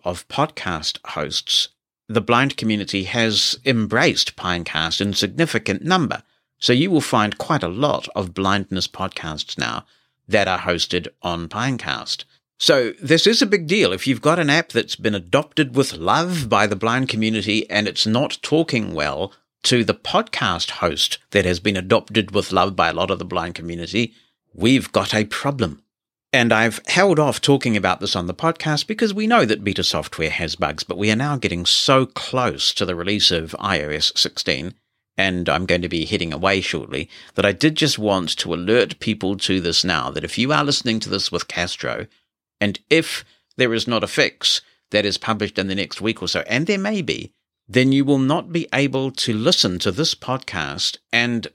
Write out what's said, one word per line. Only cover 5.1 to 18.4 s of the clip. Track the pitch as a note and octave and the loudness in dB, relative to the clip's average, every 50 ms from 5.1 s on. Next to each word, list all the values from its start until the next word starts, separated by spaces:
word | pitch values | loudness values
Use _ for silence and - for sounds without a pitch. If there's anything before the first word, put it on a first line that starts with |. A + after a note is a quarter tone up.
| G2 | 0
significant | - G#2 F#2+ - - E3 D#3 - A2+ - - G2 - | 0 -2 -2 0 0 0 0 0 -2 -2 -2 -2 -2
number. | - D#3+ F#3 F#3 D3 - - - - _ _ _ _ _ _ _ | 0 0 2 2 2 0 -2 -6 -8 _ _ _ _ _ _ _
So | - - B2 | 0 2 4
you | B2+ D3+ G3 | 4 4 4
will | F3+ D3 | 2 2
find | - - C3 A2+ G#2+ G#2 - - | 2 2 2 2 2 2 -2 -4
quite | - - D#3+ B2+ | -2 -2 -2 0
a | F#2 E2+ | 0 -2
lot | F2+ A2+ D3 C#3+ - - - - - | -2 0 0 0 0 -2 -4 -6 -6
of | G2+ F#2+ F2 E2+ | -4 -4 -4 -4
blindness | G2 F#2+ F#2+ G2 G2+ F#2+ - F#2+ F#2 - - | -2 0 0 0 0 -2 -4 -4 -4 -4 -6
podcasts | - - F#2+ F#2 - - - D#2+ D#2 D2+ - - - | -6 -8 -8 -8 -8 -8 -10 -8 -8 -8 -10 -10 -6
now | - B1+ - - - - _ _ _ _ _ _ _ _ - | -6 -4 -4 -4 -6 -10 _ _ _ _ _ _ _ _ 0
that | G2 G#2 G2 | 0 2 2
are | F#2 F#2 E2+ | 2 0 0
hosted | - F2+ F2 E2 - - F2+ F2+ E2 - - _ | 0 -2 -2 -2 -2 -2 -2 -4 -4 -6 -10 _
on | - F2 E2+ E2+ E2+ D#2+ | -6 -4 -4 -4 -6 -8
Pinecast. | - G#2+ A#2+ C3+ C3 A2 - D2 C2+ - - - - - - - _ _ _ _ _ - | -6 -4 -4 -4 -4 -4 -4 -6 -6 -6 -6 -8 -8 -8 -10 -14 _ _ _ _ _ 0
So | - - D3 C3+ B2 G#2+ - - | 2 4 4 4 4 2 -2 -4
this | E3 B2+ D#3+ D#3+ - | 0 2 4 6 6
is | G3+ A#3 - | 6 6 4
a | C4 | 4
big | G3 G#3 F#3+ E3 | 2 2 0 0
deal. | D3 F#3+ G#3+ C#3+ F2+ | 0 2 2 2 2
If | F#2 F#2+ - | 0 0 0
you've | C#3 C3 - | -2 0 2
got | - D3 E3 F3+ | 2 2 2 4
an | D#3+ C#3+ | 4 4
app | C#3+ E3+ - - | 2 2 2 0
that's | - A#2 - - - | 0 -2 0 0 -4
been | - G#2 A2 G#2 | -4 -2 -2 -2
adopted | G2 F2 F2 A#2+ C#3 D3+ - _ D#3 D3+ C3 A#2+ | -2 2 2 2 2 2 2 _ 0 0 2 2
with | C#3 B2+ - - | 0 0 0 -2
love | D#2+ E2 F#2 A2+ D#3 E3+ F3+ F3+ D#3+ B2+ G#2+ | -2 0 2 2 2 2 0 -2 -4 0 2
by | A2+ G2+ G#2 G2+ | 4 4 4 2
the | G#2 | 0
blind | F#2+ A2+ A2+ A#2+ C3 C3 B2 | 0 0 0 0 0 0 -2
community | - A2 A2 A2 A2 G#2+ F#2+ G#2+ G#2 A2 - - | 0 0 0 0 0 0 0 0 0 0 0 0
and | F#2 G#2 G#2 F#2+ | 0 0 0 0
it's | E2 - - | 0 0 0
not | A2 A2 B2 D3 B2 - - | 2 2 2 0 -2 -4 -8